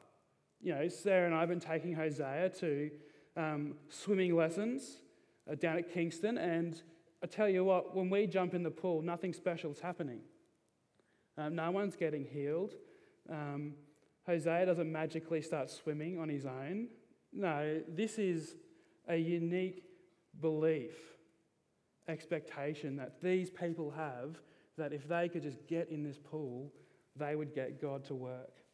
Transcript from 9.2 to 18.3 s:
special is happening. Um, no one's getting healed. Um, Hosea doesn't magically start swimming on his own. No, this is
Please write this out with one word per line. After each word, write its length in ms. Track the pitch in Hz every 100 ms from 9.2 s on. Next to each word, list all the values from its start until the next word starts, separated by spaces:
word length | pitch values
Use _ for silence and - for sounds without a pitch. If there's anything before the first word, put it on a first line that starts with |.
| 185
special 380 | - 185 165 156
is 80 | 143
happening. 420 | 180 170 143 113 - _ _ _ _ _ _ _ _ _ _ -
Um, 200 | 151 165
no 160 | 165
one's 240 | 196 202 -
getting 300 | 160 147 131
healed. 500 | 143 143 165 202 - - - - _ -
Um, 460 | 156 143 143 147 147 - _ _ _ -
Hosea 400 | 170 160 170 185
doesn't 240 | 170 160
magically 500 | 160 160 160 160 165
start 300 | 156 151 131
swimming 480 | - 160 151 160 180
on 100 | 160
his 160 | 143 135
own. 440 | 131 143 208 240 - - _ _
No, 500 | 196 185 147 151 156 165
this 300 | 165 220 220
is 360 | 190